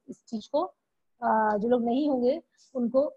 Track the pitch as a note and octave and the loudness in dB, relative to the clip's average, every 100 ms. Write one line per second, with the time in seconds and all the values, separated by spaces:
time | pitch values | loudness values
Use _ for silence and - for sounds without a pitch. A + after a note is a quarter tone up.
0 | - - - G#3+ - D4 F#4 - _ _ | -18 -20 -10 -10 -4 -2 -2 -8 _ _
1 | _ _ A#3 A3 G#3+ G#3 A#3 A#3+ A#3 C4 | _ _ 0 2 2 0 2 0 2 0
2 | D4 B3+ A#3+ E4 - _ _ B3+ A#3 C4 | 0 2 0 0 -6 _ _ -4 0 0
3 | D4+ | 0